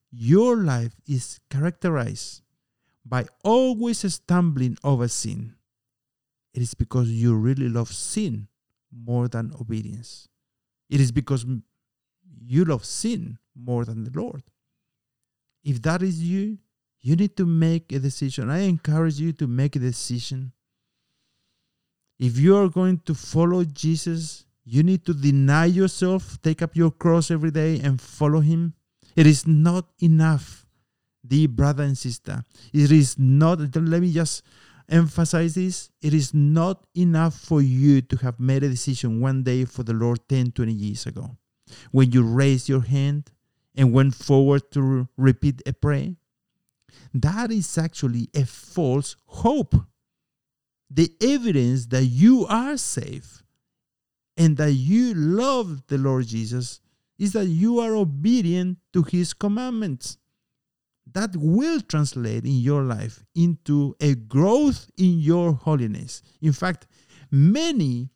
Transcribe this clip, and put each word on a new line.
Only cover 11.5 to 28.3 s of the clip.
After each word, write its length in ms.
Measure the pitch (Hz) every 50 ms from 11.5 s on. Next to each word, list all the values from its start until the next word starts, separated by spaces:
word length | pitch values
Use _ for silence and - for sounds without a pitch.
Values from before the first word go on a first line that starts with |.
| 131 110 - _ _ _ _ _ _ _ _ _ _ _ _ 185 139 - 113
you 180 | 120 127 156 185
love 220 | 160 143 110 -
sin 540 | - - - - 226 240 - - - 120 - _ _ _
more 300 | 123 120 123 120 120 120
than 180 | 113 113 113 107
the 80 | 117
Lord. 320 | 127 160 226 247 - 139 - _ _ _ _ _ _ _ _ _ _ _ _ _ _ _ _ _ _ _ _ _ _ _ _
If 180 | 143 135 117
that 200 | 110 156 170 175
is 220 | 185 190 170 160 165
you, 360 | 170 185 196 202 214 220 190 _ _ _ _ _ _ _ _
you 140 | - 123 160
need 200 | 170 208 196 - -
to 80 | 185
make 460 | 170 165 160 160 165 165 165 165 _
a 80 | - 139
decision. 500 | 131 139 - - 139 135 131 135 113 117
I 100 | 147 180
encourage 600 | 202 190 170 156 - 151 151 160 165 160 147 143
you 140 | 160 165 151
to 140 | - 151 123
make 280 | 120 127 139 143 -
a 40 | 143
decision. 720 | 123 127 120 - - - 123 120 120 - 135 131 131 127 - _ _ _ _ _ _ _ _ _ _ _ _ _ _ _ _ _ _ _ _ _ _ _ _ _ _ _ _ _ _ _ _ _
If 200 | 127 123 117 131
you 180 | 147 185 196 202
are 120 | 196 185
going 300 | - 180 185 185 185 165 -
to 80 | - 156
follow 500 | - - - - 160 170 175 180 180 175
Jesus, 800 | 156 139 - - 156 165 156 - 170 165 165 160 156 - - _ _ _ _ _
you 200 | 117 117 139 160
need 220 | 180 190 180 -
to 80 | - 160
deny 520 | 143 139 143 139 139 135 139 143 160 165
yourself, 760 | 175 180 185 190 185 - - 185 180 190 190 - - - -
take 200 | - 160 160 -
up 140 | 170 160 -
your 160 | 165 165 160
cross 380 | - - - 175 165 170 151 -
every 200 | 170 156 151 165
day 280 | 147 160 151 160 160 -
and 220 | 143 143 135 123
follow 380 | - - - - 151 147